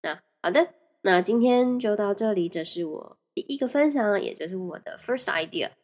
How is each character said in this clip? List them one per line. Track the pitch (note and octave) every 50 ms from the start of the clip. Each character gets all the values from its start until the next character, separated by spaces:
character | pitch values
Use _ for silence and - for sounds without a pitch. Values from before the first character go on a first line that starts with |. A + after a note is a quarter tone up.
| -
那， | D#3 D3+ - _ _ _ _ -
好 | E3+ F#3
的， | C#4+ E4+ - - _ _ _ _ _
那 | _ G3 F#3 F3+
今 | F3+ G3 A3+ A#3+
天 | A#3 B3+ B3 B3 B3+ B3 B3
就 | B3 B3 A3 G#3
到 | G#3 G#3 G3+ G3+
这 | G3+ A3 A3 G#3+
里， | F#3 E3+ E3+
这 | - E3+ D#3+
是 | - - F3 E3+
我 | D#3 D#3 - G1+ - - _ _ _ _
第 | - - -
一 | C#4+ C#4
个 | C4+
分 | B3 - C#4+ D4 D4+
享， | C#4+ C#4 A3+ G#3 G#3 G3 -
也 | - -
就 | - D3+
是 | E3+ F#3
我 | F#3 F#3 F3+ D#3 -
的 | _ - -
first | - - - B3 B3+ -
idea。 | - E3+ E3 D#3+ E3 - E3 A2+ - _ _